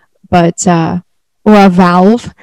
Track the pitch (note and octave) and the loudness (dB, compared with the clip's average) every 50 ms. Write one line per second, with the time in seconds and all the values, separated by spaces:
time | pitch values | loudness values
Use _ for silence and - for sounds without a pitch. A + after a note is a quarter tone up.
0 | _ _ _ _ _ - F#3 F3 E3+ E3+ - - - F#3 F3 E3 E3 E3 F3 F3 | _ _ _ _ _ -4 -2 -2 -2 -2 -4 -4 -4 -2 -2 -2 -2 -4 -6 -8
1 | - _ _ _ _ _ _ _ - G#3+ G#3+ G3+ G3 G3 F3 F3+ F#3 F3 F3 F3+ | -12 _ _ _ _ _ _ _ -2 0 2 4 4 2 2 2 0 0 2 2
2 | F#3 G3+ A#3 A#3+ - - - _ | 2 2 0 -2 -4 -10 -20 _